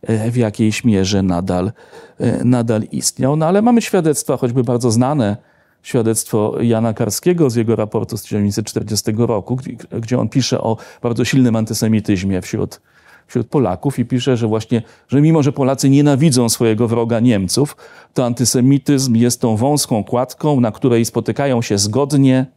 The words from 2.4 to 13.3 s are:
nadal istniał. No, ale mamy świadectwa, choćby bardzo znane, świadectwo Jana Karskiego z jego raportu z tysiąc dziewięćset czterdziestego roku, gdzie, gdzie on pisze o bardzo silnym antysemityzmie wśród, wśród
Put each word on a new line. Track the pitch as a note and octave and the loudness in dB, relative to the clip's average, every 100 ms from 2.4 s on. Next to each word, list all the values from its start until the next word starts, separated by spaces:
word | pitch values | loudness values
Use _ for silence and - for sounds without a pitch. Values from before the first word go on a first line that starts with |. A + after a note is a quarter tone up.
nadal | B2 B2 A#2 G#2+ - | 0 0 0 -2 -2
istniał. | C#3 B2 - B2+ D3+ | -6 -6 -2 -2 0
No, | D#3+ | 2
ale | G3 | 2
mamy | A3+ A#3 | 4 2
świadectwa, | - G3 D#3+ D3+ - C3 | 2 0 0 -2 -2 -2
choćby | B2+ B2 | 0 0
bardzo | B2 A#2+ A#2+ | 0 0 2
znane, | A2+ B2+ D3+ G#2+ G2+ _ _ _ _ | 2 2 2 0 -2 _ _ _ _
świadectwo | - C3 A2 A2 - A2+ G#2 - | -4 -2 0 -2 -2 -2 0 0
Jana | A#2+ A2+ A#2 | 0 2 0
Karskiego | A2 A#2 G2+ F3 F3 D3 | -2 -4 -2 -2 2 2
z | A#2 | 0
jego | A2+ A2 | 0 0
raportu | G#2 A2+ G#2+ G#2+ | 0 -2 -4 -8
z | |
tysiąc | - G#2+ | -6 -2
dziewięćset | G2+ G#2 G#2+ | 0 -2 -4
czterdziestego | - G#2 G#2+ - A2 A#2+ | -6 -4 -6 -4 -2 0
roku, | A2 F2+ B2+ | -2 -4 -8
gdzie, | B2+ A#2 - - | -6 -14 -10 -10
gdzie | A2+ B2 | -2 -2
on | A2 | 0
pisze | C#3+ B2 C3 | -2 0 -2
o | - A2 - - | -2 -4 -8 -8
bardzo | B2 A2+ A#2+ | -6 -2 0
silnym | C3+ B2+ A2+ | 2 2 2
antysemityzmie | A2 A2 A2+ A2 G#2 G2 G2 F#2+ | -2 -2 0 0 2 -2 0 -4
wśród, | - G#2+ G2+ - _ _ _ - | -4 -6 -6 -8 _ _ _ -20
wśród | _ | _